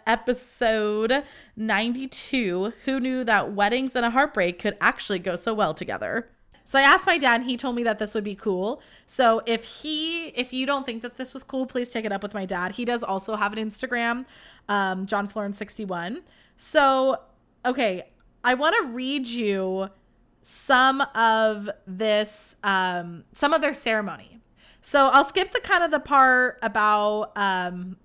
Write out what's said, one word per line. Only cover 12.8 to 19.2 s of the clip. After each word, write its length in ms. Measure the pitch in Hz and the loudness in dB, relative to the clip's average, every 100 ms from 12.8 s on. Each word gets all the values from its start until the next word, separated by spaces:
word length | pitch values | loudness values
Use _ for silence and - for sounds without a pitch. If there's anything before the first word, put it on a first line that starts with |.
does 180 | 233 240 | -4 -2
also 320 | 202 190 208 | -2 -4 -4
have 180 | 208 202 | -2 -2
an 60 | 214 | -4
Instagram, 680 | 220 - 262 240 233 240 254 - - - - | -8 -8 -6 -2 -2 -4 -8 -20 -20 -20 -2
um, 380 | 202 190 185 196 | 0 0 -2 -2
John 200 | 202 202 | -4 -4
Florence 320 | 220 202 202 | -6 -6 -8
sixty-one. 640 | 202 - 202 175 175 311 - _ _ _ | -10 -10 -8 -6 -6 -10 -14 _ _ _
So, 640 | - 311 269 262 262 - - _ _ _ | 0 4 6 4 2 0 -6 _ _ _
okay, 400 | 247 262 220 185 - _ _ _ | -2 0 0 -2 -10 _ _ _
I 120 | 240 | 0
wanna 340 | 254 311 440 277 | 2 4 2 0
read 380 | 240 262 285 | -4 -4 -4